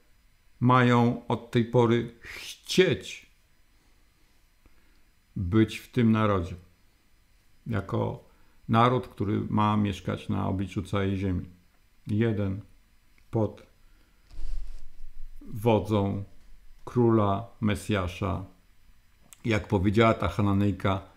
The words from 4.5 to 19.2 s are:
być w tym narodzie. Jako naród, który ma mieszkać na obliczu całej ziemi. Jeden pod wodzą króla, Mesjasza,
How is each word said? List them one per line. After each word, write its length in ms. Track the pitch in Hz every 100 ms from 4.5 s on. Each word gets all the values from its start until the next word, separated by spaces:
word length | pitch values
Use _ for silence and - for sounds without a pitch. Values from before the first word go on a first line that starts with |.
| _ - _ _ _ _ _ _ -
być 420 | 90 110 110 -
w 140 | -
tym 200 | - 117
narodzie. 440 | 110 110 98 87 90 - _ _ _ _ _ _ _ _ _ -
Jako 580 | 110 - 110 110 - - _ - _ -
naród, 400 | 113 120 123 -
który 320 | - 98 107 104
ma 260 | 107 107 107
mieszkać 520 | 104 92 - 104 -
na 200 | 98 98
obliczu 340 | 95 98 -
całej 340 | - 101 98 98
ziemi. 280 | 98 90 90 - _ _ _ _ -
Jeden 540 | 104 117 101 98 98 - - _ _ _ _ -
pod 360 | 113 - - - _ - _ _ _ _ - - - - - - - - - - -
wodzą 840 | - 107 113 107 92 107 98 101 101 - - - - -
króla, 640 | - 123 117 113 104 98 110 -
Mesjasza, 840 | 107 98 - 104 90 - 98 92 98 - _ - - - _ _